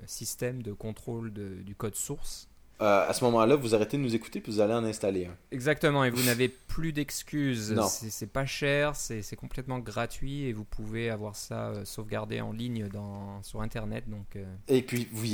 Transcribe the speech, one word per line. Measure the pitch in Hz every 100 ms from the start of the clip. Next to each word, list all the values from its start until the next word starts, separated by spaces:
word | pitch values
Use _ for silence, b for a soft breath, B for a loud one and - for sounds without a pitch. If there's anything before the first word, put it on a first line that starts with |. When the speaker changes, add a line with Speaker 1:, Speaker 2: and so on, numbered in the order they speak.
| 104
Speaker 1:
système | - 117 - 123 127
de | 110
contrôle | 101 110 107 - 117 113
de, | 104 98 92
du | 95
code | 101 110
source, | - - 143 - - - - - -
Speaker 2:
Euh, | 107 101 92
à |
ce | 95
moment-là, | 123 117 110 147
vous | 120
arrêtez | 107 107 139
de |
nous | 131
écouter | 113 - -
puis | -
vous | 107
allez | 104
en | 117
installer | 110 - 101 95 87
un. | 90 -
Speaker 1:
Exactement, | 131 135 147 156 143
et | 127
vous | 120
n'avez | 127 120 127
plus | - - - 160
d'excuses. | 147 147 - - 147 139 117 107
Speaker 2:
Non. | 113 98
Speaker 1:
C'est, | - 110
c'est | - 104
pas | 135 135
cher, | - 143 143 147
c'est, | 143 - 113
c'est | 104
complètement | 117 131 - 127 127
gratuit | 110 110 117 - 139 143
et | 135
vous | 107
pouvez | 104 - 107 113 117
avoir | 107 107
ça, | 101 - 113 113
euh, | 107
sauvegardé | 101 - 107 110 107 113
en | 110
ligne | 110 123 117 101
dans, | 101 101 101 101 101
sur | 98 107
Internet. | 110 117 107 113 117
Donc, | 104 98 101
euh, | 95 95 -
Speaker 2:
Et | 131
puis, | 123 120 117
vous | 110 110